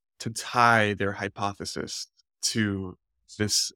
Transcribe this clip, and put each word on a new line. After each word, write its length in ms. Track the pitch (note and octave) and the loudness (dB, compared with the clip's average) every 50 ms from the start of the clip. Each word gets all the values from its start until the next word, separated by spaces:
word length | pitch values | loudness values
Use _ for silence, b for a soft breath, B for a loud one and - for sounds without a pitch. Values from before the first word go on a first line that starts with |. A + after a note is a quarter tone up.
| _ _ _ - | _ _ _ -10
to 100 | - A#2+ | -10 -8
tie 640 | A2+ - - - - B2 A#2+ A#2 A#2 A2+ G#2+ G#2 G2+ | -8 -8 -8 -4 2 4 6 6 8 6 4 4 2
their 200 | F#2+ G2+ G2 G2 | 0 -2 -4 -4
hypothesis 960 | - G2 G2 - - G#2 G2+ G2+ - D#2 - - C#2+ - - - - - - _ _ _ _ _ - | -4 -6 -6 -6 -4 -4 -4 -4 -6 -10 -8 -6 -8 -8 -8 -8 -10 -10 -12 _ _ _ _ _ -6
to 560 | - - - A#2 G#2+ G#2 G2 F#2+ F#2+ F#2 F2+ _ _ _ _ _ _ - - | -4 -2 0 0 0 0 0 -2 -6 -8 -10 _ _ _ _ _ _ -12 -4
this, 340 | - G#2 G#2 - - - - - | -2 -2 0 2 0 0 0 0